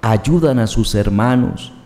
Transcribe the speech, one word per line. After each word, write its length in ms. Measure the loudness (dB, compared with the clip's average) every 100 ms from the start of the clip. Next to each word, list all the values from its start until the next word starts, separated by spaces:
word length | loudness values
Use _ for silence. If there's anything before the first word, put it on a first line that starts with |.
ayudan 560 | 0 0 2 2 2 2
a 80 | 0
sus 300 | 0 -2 0
hermanos 760 | 0 0 2 2 0 -4 -14 -20